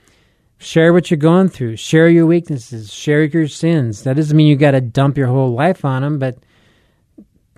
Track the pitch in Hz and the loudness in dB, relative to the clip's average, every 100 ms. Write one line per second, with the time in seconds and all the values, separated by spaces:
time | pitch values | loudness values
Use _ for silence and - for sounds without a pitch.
0 | _ _ _ _ _ _ - 165 165 175 | _ _ _ _ _ _ -4 2 4 2
1 | - 160 156 180 190 - 120 110 - 160 | 0 0 2 2 0 -2 -10 -10 -2 2
2 | 165 170 160 170 165 143 - 113 104 - | 4 4 4 0 -2 -10 -10 -16 -16 -12
3 | - 147 156 165 151 - 160 165 120 104 | -4 0 0 -2 -4 -4 -2 -2 -2 -6
4 | 135 135 151 151 151 139 147 135 120 135 | -4 -2 0 2 4 4 2 2 -2 -2
5 | 143 139 127 135 131 120 165 185 143 131 | 0 0 -2 0 -2 -2 -2 -2 -4 -4
6 | 143 151 131 - _ _ _ _ _ _ | -4 -4 -6 -8 _ _ _ _ _ _
7 | _ - - _ _ | _ -20 -20 _ _